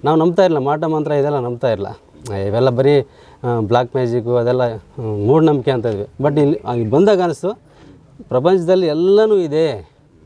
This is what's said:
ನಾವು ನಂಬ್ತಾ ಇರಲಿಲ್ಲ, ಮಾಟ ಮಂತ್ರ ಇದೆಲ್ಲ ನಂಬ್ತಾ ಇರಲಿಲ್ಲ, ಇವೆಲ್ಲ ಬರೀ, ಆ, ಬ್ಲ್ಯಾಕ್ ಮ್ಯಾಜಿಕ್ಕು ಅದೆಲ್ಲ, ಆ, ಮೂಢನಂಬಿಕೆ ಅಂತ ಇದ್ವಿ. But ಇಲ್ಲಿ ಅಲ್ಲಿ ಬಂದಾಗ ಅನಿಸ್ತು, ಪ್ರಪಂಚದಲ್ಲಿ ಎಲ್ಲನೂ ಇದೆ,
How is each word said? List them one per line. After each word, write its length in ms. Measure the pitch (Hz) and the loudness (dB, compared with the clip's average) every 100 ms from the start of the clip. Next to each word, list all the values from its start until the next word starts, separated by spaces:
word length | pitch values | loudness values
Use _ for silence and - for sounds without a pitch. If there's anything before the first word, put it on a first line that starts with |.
ನಾವು 140 | 143 160 | 2 2
ನಂಬ್ತಾ 260 | 165 175 | 2 2
ಇರಲಿಲ್ಲ, 200 | 185 156 | 2 2
ಮಾಟ 200 | 135 151 | -2 -2
ಮಂತ್ರ 280 | 160 156 147 | -2 -2 -2
ಇದೆಲ್ಲ 260 | 147 139 143 | 0 0 -2
ನಂಬ್ತಾ 340 | 123 120 131 | -4 -4 -2
ಇರಲಿಲ್ಲ, 640 | 107 98 - _ - - 98 | -2 -6 -12 _ -20 -10 -6
ಇವೆಲ್ಲ 340 | 98 110 127 | -2 0 0
ಬರೀ, 300 | 123 135 147 | 2 2 2
ಆ, 600 | 131 - - - 127 120 | 0 -14 -20 -10 -4 -4
ಬ್ಲ್ಯಾಕ್ 360 | 104 120 123 135 | 0 0 0 -2
ಮ್ಯಾಜಿಕ್ಕು 400 | 123 120 113 120 | -2 -2 -2 0
ಅದೆಲ್ಲ, 240 | 117 127 | 0 0
ಆ, 160 | 123 110 - - | -2 -4 -14 -10
ಮೂಢನಂಬಿಕೆ 720 | 113 104 104 156 160 143 123 | -6 -2 2 4 4 2 0
ಅಂತ 160 | 131 113 | -2 -2
ಇದ್ವಿ. 200 | 104 104 - | -4 -8 -4
But 180 | 139 147 | -2 2
ಇಲ್ಲಿ 200 | 143 175 - | 0 0 -4
ಅಲ್ಲಿ 220 | 120 110 | -4 0
ಬಂದಾಗ 300 | 131 202 196 | 2 4 2
ಅನಿಸ್ತು, 320 | 175 156 180 226 _ _ - - _ - - | 0 -4 -6 -8 _ _ -20 -20 _ -20 -4
ಪ್ರಪಂಚದಲ್ಲಿ 580 | 123 151 190 170 185 170 | 0 2 2 2 0 0
ಎಲ್ಲನೂ 500 | 151 180 202 220 202 | 0 2 2 4 2
ಇದೆ, 540 | 165 151 160 110 82 _ _ _ | 0 0 -2 -2 -12 _ _ _